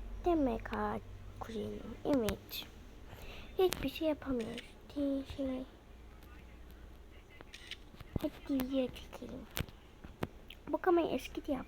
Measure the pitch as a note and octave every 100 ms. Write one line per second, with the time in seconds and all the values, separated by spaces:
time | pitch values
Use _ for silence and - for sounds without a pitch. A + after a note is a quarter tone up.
0 | - - F4+ E4+ C4 A3+ - G#3+ G#3 G#3+
1 | - - - - - A3 G#3 G#3 G#3+ A#3+
2 | - C#4+ G#3+ - - - - - - -
3 | - - - - - - F#4 - C4+ -
4 | D#4+ - C4+ B3+ A3+ A#3 - - - C#4+
5 | C#4 C4+ C4+ - C4+ B3+ C4 - - -
6 | - - - - - - - - - -
7 | - - - - - - - - - -
8 | - - D#4 - - C4+ B3+ C4+ B3+ -
9 | - - A#3+ B3+ - - - - - -
10 | - - - - - - - D4+ - F4
11 | D#4 C4 - - - C#4